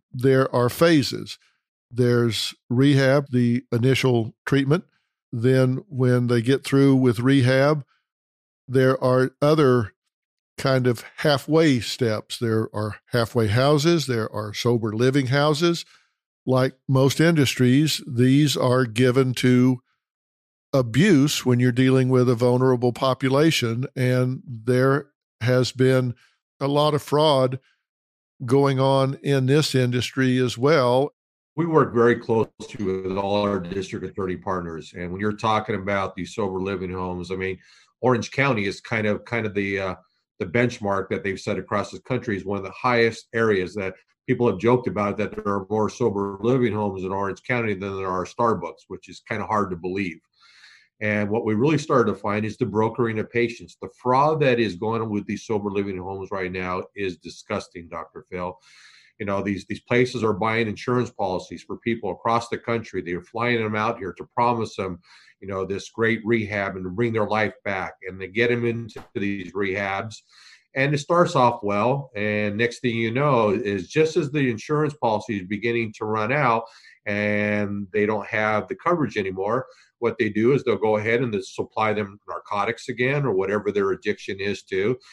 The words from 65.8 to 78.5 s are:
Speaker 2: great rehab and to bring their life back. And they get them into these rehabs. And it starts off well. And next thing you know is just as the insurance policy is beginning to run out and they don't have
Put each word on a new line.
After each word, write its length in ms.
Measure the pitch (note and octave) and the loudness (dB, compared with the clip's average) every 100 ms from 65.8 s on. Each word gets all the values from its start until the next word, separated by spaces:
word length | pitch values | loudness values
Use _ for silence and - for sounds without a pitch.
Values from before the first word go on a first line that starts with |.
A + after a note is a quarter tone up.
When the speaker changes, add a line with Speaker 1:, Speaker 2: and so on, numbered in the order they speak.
| - | -8
Speaker 2:
great 300 | - A2+ A2+ | -2 0 0
rehab 520 | G#2+ A#2 G2+ G#2 G2 F#2+ | 0 -2 -2 -4 -4 -6
and 80 | |
to 60 | F#2 | -8
bring 220 | F#2 A#2+ | -4 -2
their 160 | A2 G2 | 0 0
life 260 | G#2+ G2+ - | 0 -2 -4
back. 300 | G2+ F#2+ E2+ - F#2+ | -8 -6 -8 -12 -14
And 120 | F#2+ | -12
they 80 | F#2 | -6
get 220 | G#2 A#2+ | 0 0
them 140 | A#2+ | 2
into 380 | A#2 A#2 A2+ - - | -2 -4 -8 -16 -12
these 380 | A2 G2+ G2+ F2 | -6 -4 -4 -8
rehabs. 640 | F#2+ G2 G2 G2 G2 G#2+ G#2+ _ _ - - _ | -6 -4 -4 -4 -6 -8 -14 _ _ -20 -20 _
And 200 | C3+ C#3+ | -4 -2
it 40 | D3 | -2
starts 380 | - E3+ F3 C#3 | 0 2 4 4
off 240 | A#2+ A#2+ | 4 2
well. 480 | G2+ G2+ A#2 C#3+ C#3+ G2+ | -2 0 0 -2 -6 -6
And 400 | G#2+ G#2 G#2 G2+ | -2 0 -2 0
next 240 | A#2+ - | -2 -2
thing 160 | B2 A2+ | -4 -2
you 160 | A2+ | -2
know 380 | B2 D3 B2 G#2+ | 0 2 4 2
is 380 | G2+ G2+ G2+ F2 | 0 -2 -4 -2
just 280 | D3+ D#3 F3+ | 0 2 0
as 140 | C#3+ | -2
the 180 | D3 C3 | 0 0
insurance 460 | G#2+ - D3+ D3+ | -2 -4 -2 -2
policy 440 | D3 A#2+ G#2+ - G2+ | -2 -2 -2 -4 -6
is 80 | F#2 | -6
beginning 460 | G#2 A#2 A#2 A2 - | -4 -2 -2 -4 -6
to 60 | |
run 280 | A2 G#2+ G#2+ | -4 -2 0
out 320 | D3 B2+ A2+ - - - _ | 0 2 0 -2 -20 -20 _
and 840 | G#2 G#2 G#2 G#2 G#2 G#2 G2+ G2+ F#2+ | -6 -2 0 0 0 -2 -2 -6 -4
they 140 | G#2+ G#2 | 0 0
don't 200 | G#2 F#2+ | 0 -4
have 420 | A2 G#2+ | -2 0